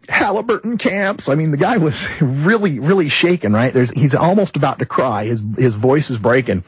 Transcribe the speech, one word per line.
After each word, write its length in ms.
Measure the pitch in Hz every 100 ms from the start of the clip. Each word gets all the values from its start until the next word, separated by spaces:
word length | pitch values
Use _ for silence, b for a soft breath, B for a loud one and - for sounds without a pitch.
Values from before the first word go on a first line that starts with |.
| -
Halliburton 680 | - - 202 226 208 220 233
camps. 500 | 254 196 196 202 -
I 60 |
mean, 160 | 143 160
the 60 | 143
guy 200 | 190 240
was 280 | 156 - -
<laughs> 80 | -
really, 580 | 143 135 151 226 202 139
really 300 | 139 196 156
shaken, 440 | - 170 180 -
right? 200 | 104 127
There's, 180 | 131 123
he's 240 | 127 143
almost 420 | 127 156 202 196 -
about 240 | 143 127
to 60 | -
cry. 380 | - 131 104
His, 180 | 107 117 107 110
his 180 | 127
voice 360 | 107 123 143 147
is 80 | 123
breaking. 460 | 104 123 123 98